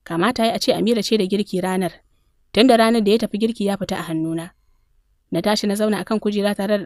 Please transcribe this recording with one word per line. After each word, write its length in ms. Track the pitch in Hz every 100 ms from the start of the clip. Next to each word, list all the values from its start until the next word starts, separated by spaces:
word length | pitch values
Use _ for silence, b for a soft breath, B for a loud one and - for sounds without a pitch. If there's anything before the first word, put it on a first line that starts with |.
Kamata 420 | - 170 185 - 226
ya 80 |
a 60 | 196
ce 140 | -
Amira 300 | 160 190 190
ce 140 | - 220
da 80 | 185
girki 340 | 196 208 175
ranar, 300 | 185 185 180 - _ _ _ _ _
tun 140 | 190 254
da 100 | 233
ranar 260 | 226 233
da 80 | 202
ya 60 | 220
tafi 200 | 208 208
girki 280 | 220 233 196
ya 120 | 196
fita 200 | 185 180
a 40 |
hannuna. 480 | 170 160 165 165 170 - _ _ _ _ _ _ _
Na 100 | -
tashi 260 | 208 208 208
na 60 | 202
zauna 240 | 214 202
a 40 | 185
kan 140 | 220
kujera 360 | 208 208 202 202
tare 220 | 196
da 80 | 208